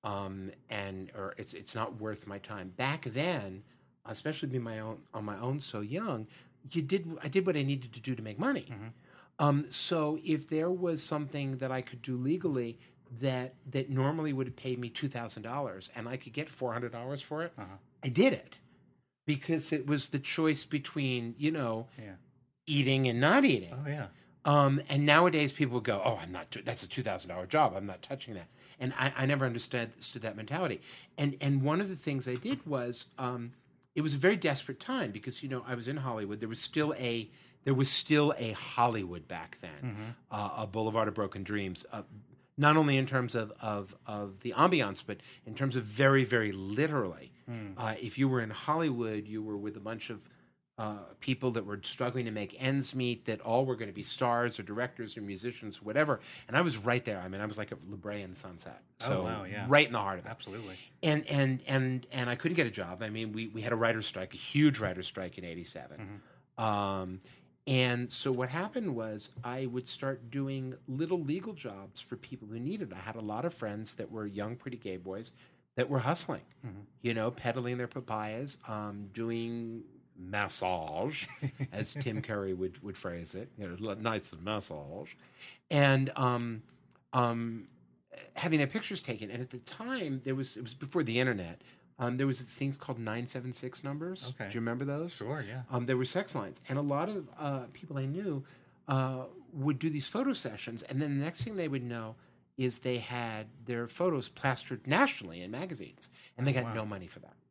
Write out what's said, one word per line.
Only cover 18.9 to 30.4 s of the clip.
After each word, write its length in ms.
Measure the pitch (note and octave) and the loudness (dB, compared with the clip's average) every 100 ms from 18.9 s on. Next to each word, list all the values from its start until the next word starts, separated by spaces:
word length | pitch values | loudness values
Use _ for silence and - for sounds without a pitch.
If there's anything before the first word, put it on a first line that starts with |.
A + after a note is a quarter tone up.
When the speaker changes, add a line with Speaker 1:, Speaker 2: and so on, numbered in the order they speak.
| _ _ _ - | _ _ _ -2
Speaker 1:
because 460 | C#3+ - E3 D#3 | 0 2 0 2
it 160 | D#3 C3+ | -2 2
was 220 | D3 - | 0 2
the 100 | C#3+ | -2
choice 460 | C3+ - D#3+ C#3+ - | -2 2 4 4 0
between, 680 | D3+ C3+ D#3 C3+ B2 A#2 A#2+ | -2 -2 -2 0 0 -2 0
you 120 | D3 | 0
know, 380 | D#3+ B2 A2 A2+ - | 2 0 0 -4 -12
Speaker 2:
Yeah. 140 | G#2+ F#2 - _ _ _ - | -14 -14 -20 _ _ _ 2
Speaker 1:
eating 400 | C#3+ C3+ C3+ C3 | 4 6 6 4
and 120 | A#2+ | 6
not 220 | C#3+ A#3+ C#4 | 8 8 8
eating. 280 | A#2+ F2+ | 6 2
Speaker 2:
Oh, 160 | B2+ D3 | -6 -4
yeah. 180 | D3 G2 - - - - | -4 -6 -10 -20 -2 6
Speaker 1:
Um, 360 | D3 C#3 C#3 - | 8 8 6 2
and 160 | C#3 D3 | 2 10
nowadays 460 | D3 F3 E3 D3 | 10 10 6 2
people 260 | - C#3+ B2 | 4 2 2
go, 200 | A2 G2+ G#2+ | 2 2 2
"Oh, 140 | A2+ | 0
I'm 100 | E2 | -4
not, 240 | F2+ D#2+ A2+ | -8 -8 -8
that's 200 | G#2 A#2+ | -4 -4
a 40 | - | -4
two 140 | - | -4
thousand 280 | A2+ F#2+ F#2 | -2 -2 -4
dollar 180 | F2 F2+ | -6 0
job. 260 | D3+ C#3+ F2+ | 4 4 4
I'm 120 | G2+ | -6
not 160 | F#2 | -10
touching 320 | - C3+ - G2+ | -10 -10 -8 -10
that." 140 | E2+ - - - | -12 -18 -20 -6
And 140 | B2+ B2+ | -4 2
I, 140 | C3 C3+ | 0 2
I 80 | C3+ | 2
never 200 | C#3+ C3 | 4 2
understood, 420 | A#2+ - B2 A2+ | 0 -2 -4 -4
understood 280 | - - A#2+ | -6 -8 -6
that 140 | A2+ | -6
mentality. 440 | G2+ | -6